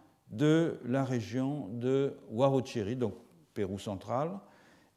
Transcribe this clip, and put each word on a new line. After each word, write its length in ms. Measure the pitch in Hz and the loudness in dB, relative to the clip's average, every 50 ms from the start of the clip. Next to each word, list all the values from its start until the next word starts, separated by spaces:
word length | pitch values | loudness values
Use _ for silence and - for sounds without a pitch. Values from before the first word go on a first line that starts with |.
| - - _ _ _ - | -20 -20 _ _ _ -10
de 480 | - 110 147 151 156 165 170 151 - - - | -2 2 4 6 6 6 4 2 0 -4 -4
la 200 | 117 127 139 135 | -2 0 0 0
région 640 | 127 131 120 107 98 107 131 131 135 147 147 - 92 113 | 0 0 -2 -2 -2 -2 -2 -2 -2 -2 -4 -6 -6 -6
de 440 | 120 120 127 135 135 139 139 - - - - | -4 0 2 2 2 2 0 -2 -6 -12 -6
Huarochiri, 680 | 117 107 110 - 135 131 117 - - 120 101 98 123 | 0 2 4 4 4 4 2 0 -2 -4 -2 -2 -2
donc 180 | 131 123 104 92 - - - - - - _ - | -2 -2 -2 -4 -6 -14 -20 -20 -20 -20 _ -4
Pérou 240 | 113 101 92 101 101 | -4 -2 -2 -2 -4
central, 600 | - 113 101 90 90 101 113 127 147 170 196 196 - - - - - - - _ _ _ _ | -6 -6 -8 -6 -6 -4 -2 -2 -2 -2 -6 -8 -14 -18 -20 -20 -20 -20 -20 _ _ _ _